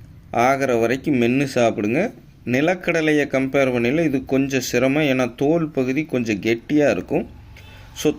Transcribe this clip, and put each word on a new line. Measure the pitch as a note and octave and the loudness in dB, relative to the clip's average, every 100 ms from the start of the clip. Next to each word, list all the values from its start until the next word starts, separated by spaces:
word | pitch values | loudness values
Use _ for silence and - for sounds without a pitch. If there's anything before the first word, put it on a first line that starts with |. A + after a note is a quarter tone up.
| - - - | -20 -20 -6
ஆகிற | A#2 B2+ C3+ C3+ A#2 | 0 2 2 2 2
வரைக்கும் | A#2 C3 D#3 C3 | 2 0 0 2
மென்னு | A#2 C3 C#3 B2+ | 2 2 0 2
சாப்பிடுங்க. | A2+ G#2 G#2 C3+ A3+ - - - - | 0 0 -2 0 -2 -6 -20 -14 -4
நிலக்கடலையை | B2+ D#3+ F3+ F3 E3 D#3 D3+ C#3 | 0 0 0 -2 0 2 2 0
கம்பேர் | C3 C3+ C#3 C3 | -2 0 2 2
பண்ணையில | B2 A#2+ D#3 | 2 0 2
இது | D#3 C3+ C3 | 0 -2 0
கொஞ்சம் | C3+ C3+ C3+ | 0 0 -2
சிரமம், | - B2 C3+ D3 | -2 0 2 2
ஏன்னா | D3 C3 B2 - | 2 0 -2 -2
தோல் | C#3+ E3+ D#3 | 0 0 0
பகுதி | C#3 B2+ C3+ D#3 | -2 -2 -2 -2
கொஞ்சம் | B2+ A2+ G2+ | -4 -2 -2
கெட்டியா | A2 A#2 - D3+ C#3 | 0 -2 0 2 2
இருக்கும். | F2+ - D#3 A#3 - - - - - - | 0 -2 -4 -6 -14 -20 -20 -20 -20 -20
So, | - D3+ | -4 -2